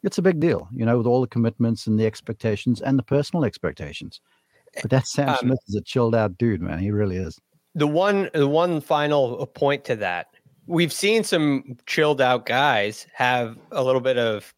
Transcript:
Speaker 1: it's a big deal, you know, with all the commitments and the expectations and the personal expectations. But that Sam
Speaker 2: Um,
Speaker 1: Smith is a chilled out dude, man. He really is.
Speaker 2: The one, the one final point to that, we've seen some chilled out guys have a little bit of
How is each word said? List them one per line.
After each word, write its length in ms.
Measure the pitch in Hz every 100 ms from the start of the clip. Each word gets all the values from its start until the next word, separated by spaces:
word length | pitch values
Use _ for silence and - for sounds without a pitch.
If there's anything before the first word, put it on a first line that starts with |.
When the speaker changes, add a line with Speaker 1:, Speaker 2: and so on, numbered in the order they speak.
Speaker 1:
it's 160 | 202 -
a 40 |
big 200 | 185 170
deal, 260 | 156 101 -
you 120 | 123 113
know, 120 | 120
with 100 | 117
all 140 | 123
the 60 | 123
commitments 600 | 120 113 113 117 110 -
and 100 | 107
the 80 | 110
expectations 760 | 107 - 107 113 104 - 120
and 180 | 131 135
the 40 |
personal 420 | 120 139 147 180 127
expectations. 720 | - 82 67 76 76 - - _ _ _ _ _ -
But 100 | 110
that 160 | 131 -
Sam 220 | - 143
Speaker 2:
Um, 80 | 139
Speaker 1:
Smith 200 | 120 131 _
is 60 | 101
a 60 |
chilled 340 | 82 - 120 113
out 220 | 107 90
dude, 240 | 120 98
man. 180 | 90 80
He 120 | 98
really 240 | 104 104 92
is. 240 | 90 - _ _ _ -
Speaker 2:
The 120 | 147
one, 420 | 151 196 202 190
the 160 | 160 139
one 320 | 151 180 165
final 640 | - 151 147 147 127 123 131
point 380 | - 139 143 -
to 100 | 113
that, 380 | 98 87 - _ _ _ -
we've 240 | 165 170
seen 320 | - 202 226
some 540 | 208 185 147 135 - 120 -
chilled 340 | - 151 139
out 260 | 127 123 110
guys 640 | 120 143 117 101 110 -
have 440 | - 123 123 113 113 -
a 100 | 175
little 200 | 131 131
bit 160 | 127 123
of 360 | 117 107 -